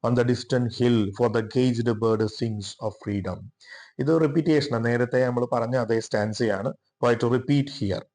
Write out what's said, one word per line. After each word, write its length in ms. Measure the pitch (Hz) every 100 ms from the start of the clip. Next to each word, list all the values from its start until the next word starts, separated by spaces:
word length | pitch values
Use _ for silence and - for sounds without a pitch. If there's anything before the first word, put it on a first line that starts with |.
| 120
on 80 | 123
the 60 | 123
distant 380 | 120 - 127 120 -
hill, 180 | 123 117 101 98
for 120 | 120 113
the 100 | 107 131
caged 320 | 127 117 120 110 113
bird 180 | 110 107 -
sings 300 | 117 107 98 - 110
of 80 | -
freedom. 360 | - 101 92 90 98 _ - - - -
ഇത് 120 | 135 165
റിപ്പീറ്റേഷൻ, 500 | 156 151 156 151 147 117 117
നേരത്തെ 300 | 120 120 127 127
നമ്മൾ 160 | 123 120 123
പറഞ്ഞ 180 | 117 127 113
അതേ 140 | 113 -
സ്റ്റാൻസയാണ്. 640 | 107 107 107 117 98 113 - _ _
Poet 200 | 120 117 120 123
repeat 320 | 123 143 139 -
here. 240 | 104 92 -